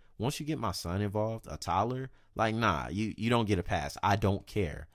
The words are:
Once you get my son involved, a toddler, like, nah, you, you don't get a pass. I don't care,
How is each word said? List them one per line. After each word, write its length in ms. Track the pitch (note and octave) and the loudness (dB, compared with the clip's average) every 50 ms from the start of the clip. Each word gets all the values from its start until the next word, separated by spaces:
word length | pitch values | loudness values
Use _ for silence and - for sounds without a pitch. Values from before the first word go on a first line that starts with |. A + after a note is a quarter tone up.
| - - - - | -20 -16 -8 -4
Once 200 | G#2 C3 - - | -2 -2 -2 -2
you 60 | D#3 | -4
get 140 | C#3+ D#3+ B2 | -4 -4 -2
my 140 | A#2 G2+ F2+ | -2 -2 -2
son 280 | - - F2 F2+ G2 | -2 -4 -2 -2 0
involved, 460 | G#2 G2+ G2 G#2+ G#2+ A2 A2+ A2+ - - | 0 0 0 -2 -2 -2 -4 -6 -10 -10
a 80 | D2 | -10
toddler, 540 | - - E2+ E2+ F#2+ G#2+ A#2+ B2+ C3 C3 C3 - - _ _ - | -8 -4 0 2 2 2 0 -2 -4 -6 -10 -12 -18 _ _ -2
like, 200 | - A2 A2+ A2 | 0 0 2 2
nah, 340 | A2+ A#2 G#2 E2+ C#2 A#1+ B1 | 2 2 2 2 2 0 -2
you, 240 | D#2+ G2+ A2 G#2 - | -2 -2 -2 -2 -4
you 140 | - G#2+ A2+ | -2 0 2
don't 180 | A#2+ A#2 A2+ G2+ | 4 4 4 4
get 100 | G#2 F2 | 2 2
a 40 | E2+ | 2
pass. 340 | - G#2 E2 D2 C#2+ - - - | 0 -2 -2 -2 -4 -4 0 2
I 140 | G2 G2+ | 4 4
don't 300 | - A2 G2 G2+ F#2+ - | 4 4 4 2 2 -2
care, 420 | - - A2 F#2+ D#2+ - - - - | -4 -2 -2 -2 -2 -2 -6 -12 -14